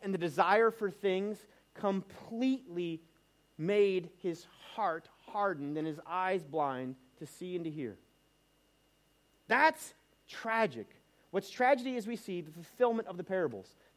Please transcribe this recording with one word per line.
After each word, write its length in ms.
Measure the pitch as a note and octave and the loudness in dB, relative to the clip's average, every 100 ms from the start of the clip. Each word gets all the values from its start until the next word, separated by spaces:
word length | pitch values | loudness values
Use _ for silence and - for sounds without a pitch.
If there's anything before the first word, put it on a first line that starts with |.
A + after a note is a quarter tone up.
and 100 | G3 | -6
the 40 | F#3 | -2
desire 520 | E3+ C#3 F3 G#3 A3+ | -2 2 4 6 4
for 200 | A3+ G3+ | 2 -4
things 480 | - G3+ F#3 G#3 G3+ - - _ | -2 0 0 -2 -6 -12 -20 _
completely 1300 | - G3+ F#3+ - - - A3+ C4 C4 - F3 E3+ D#3+ - _ _ _ _ - | -4 0 0 -4 -14 -10 -2 0 0 -4 -4 -4 -6 -10 _ _ _ _ -4
made 520 | E3 G#3 G3+ F#3 E3+ - | 2 6 6 4 -2 -6
his 240 | F#3 E3 - - - - | -6 -6 -10 -20 -12 -2
heart 340 | G3 D#3+ - _ - | -2 -2 -8 _ -8
hardened 460 | G#3 G3+ D3+ C#3+ D3+ | 0 0 0 -4 -2
and 100 | D#3 | -4
his 120 | D3+ - | -6 -6
eyes 360 | F3+ F#3 F#3 | -2 0 0
blind 520 | D3 D#3 C#3+ C3 B2+ C3 _ _ | -2 0 0 -2 -6 -10 _ _
to 80 | D3+ | -16
see 300 | - F3+ F3+ | -12 -8 -6
and 100 | E3 | -6
to 60 | |
hear. 260 | D3+ A#2+ F#2+ _ _ _ _ _ _ _ _ _ _ _ _ _ _ - | -6 -8 -8 _ _ _ _ _ _ _ _ _ _ _ _ _ _ 0
That's 460 | B3 D#4+ D#4 - - _ _ - | 4 4 4 -8 -18 _ _ -18
tragic. 600 | - A3+ A3+ G#3 A#2 G2+ - _ _ _ | -10 -2 2 2 0 -12 -16 _ _ _
What's 180 | F#3+ G3 | -4 -4
tragedy 460 | - B3 C4 B3+ B3 | 2 4 4 2 -4
is 120 | G#3 | -4
we 80 | A3+ | -8
see 260 | - F3 | -6 -8
the 100 | D#3 | -8
fulfillment 560 | D#3+ D#3+ - B3 A3+ A3 | -14 -18 2 2 2 -4
of 100 | F3+ | -10
the 60 | |
parables, 520 | F3+ F#3+ D#3 G#2 - _ _ | -2 0 0 -2 -12 _ _